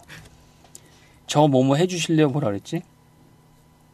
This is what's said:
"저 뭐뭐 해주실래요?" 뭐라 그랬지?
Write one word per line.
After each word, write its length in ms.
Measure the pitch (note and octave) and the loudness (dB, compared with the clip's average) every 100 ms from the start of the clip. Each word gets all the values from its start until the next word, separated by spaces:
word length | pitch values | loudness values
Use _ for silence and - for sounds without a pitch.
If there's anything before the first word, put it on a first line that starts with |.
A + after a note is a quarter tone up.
| - - - - _ _ _ - - _ _ _ - | -12 -20 -20 -20 _ _ _ -20 -20 _ _ _ -4
"저 220 | D3 D3+ | 2 2
뭐뭐 300 | C3 C3+ C#3 | 4 2 2
해주실래요?" 520 | F3+ F3+ D#3+ D#3+ D3+ | 0 -2 -2 2 2
뭐라 200 | C#3+ B2+ | 0 -4
그랬지? 340 | G2+ - E3 - _ _ _ _ _ _ _ _ _ _ | -6 -8 -10 -12 _ _ _ _ _ _ _ _ _ _